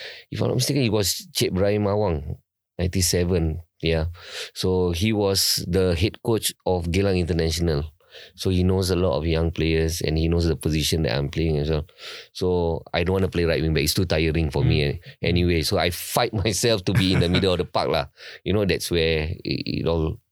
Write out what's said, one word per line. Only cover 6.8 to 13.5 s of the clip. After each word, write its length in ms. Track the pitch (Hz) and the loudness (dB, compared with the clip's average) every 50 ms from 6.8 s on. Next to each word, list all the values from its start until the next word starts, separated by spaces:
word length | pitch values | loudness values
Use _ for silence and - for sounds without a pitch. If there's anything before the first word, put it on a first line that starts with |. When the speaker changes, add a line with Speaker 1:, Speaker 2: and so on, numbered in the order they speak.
| 82 85 | -2 0
Speaker 1:
Geylang 240 | 82 95 98 101 95 | 0 0 2 2 2
International. 800 | 90 87 80 90 82 82 80 78 - 87 85 76 71 76 78 - _ _ _ - - - - - | 0 0 0 0 0 0 0 0 0 0 0 0 0 -2 -6 -10 _ _ _ -20 -20 -20 -20 -14
So 160 | - - 98 | -4 -2 0
he 140 | 92 90 90 | 2 2 4
knows 240 | 92 95 95 95 90 | 4 2 2 2 0
a 60 | 90 85 | 0 2
lot 160 | 87 82 67 | 2 2 0
of 80 | 71 76 85 | 0 0 0
young 220 | 78 80 82 82 82 | 0 2 0 0 0
players 460 | - 80 82 80 80 80 80 82 82 | 0 0 2 2 2 0 0 -2 -2
and 160 | - - 78 80 | -2 0 0 2
he 80 | 80 | 2
knows 220 | 82 85 85 85 82 | 2 2 2 2 0
the 60 | 78 67 | 0 0
position 480 | - 80 78 78 71 - - 80 80 | -2 -2 0 0 0 0 0 0 0
that 80 | 57 58 | 0 0
I'm 160 | 69 71 69 | -2 -2 -2
playing 280 | - 80 80 82 78 73 | -2 -2 0 0 0 0
as 80 | 73 76 | 0 0
well. 160 | 80 76 78 - _ - - - - - - - - | 0 -2 -2 -6 _ -18 -18 -16 -16 -16 -18 -18 -8
So 480 | - 95 92 90 90 85 82 82 - - - | -4 -2 0 0 0 0 0 -2 -4 -6 -4
I 140 | - - 90 | -4 -2 0
don't 80 | 90 92 | 0 0
wanna 160 | 95 95 76 | 0 0 0
play 140 | - 85 85 | 0 0 0
right 160 | 82 | 2